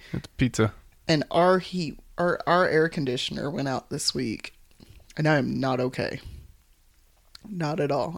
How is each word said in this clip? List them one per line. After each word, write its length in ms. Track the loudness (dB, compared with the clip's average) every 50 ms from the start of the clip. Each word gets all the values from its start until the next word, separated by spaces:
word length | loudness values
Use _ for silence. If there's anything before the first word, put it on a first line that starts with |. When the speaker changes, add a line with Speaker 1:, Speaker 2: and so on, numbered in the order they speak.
| -14 -10 -10
Speaker 1:
It's 140 | -10 -10 -8 _ 0
pizza. 360 | 0 0 4 2 2 2 0 -6 -20 -20 _ _ _ 2
Speaker 2:
And 160 | 2 2 2 2
our 300 | 2 4 6 6 6 4
heat, 400 | 2 -2 -6 -4 -4 -4 -6 -10 -16 -14 -4 -2
our, 220 | 0 0 0 0 0 2
our 200 | 4 4 4 4
air 220 | 4 4 2 2
conditioner 640 | 0 -2 -2 -2 -2 -2 -4 -6 -6 -6 -6 -4
went 160 | -4 -4 -4 -2
out 240 | -4 -4 -6 -8
this 240 | -8 -4 -4 -4 -2
week, 400 | -2 -4 -4 -6 -8 -10 -14 -18 _ -20 _ -20 _ -20 -20 -20 -20 -20 -16 -6
and 120 | 0 2 2
I 80 | 4 2
am 220 | 2 0 -2 -2
not 200 | -2 -2 0 0
okay. 420 | -2 -2 -2 -4 -4 -4 -6 -8 -12 -14 -18 -18 -20 -20 -20 _ _ _ _ _ _ _ _ _ _ _ _ _ _ _ _ -20 -18 -12
Not 320 | -8 -6 -4 -4 -2 -2
at 120 | -2 0
all. 260 | 0 -2 -2 -4 -6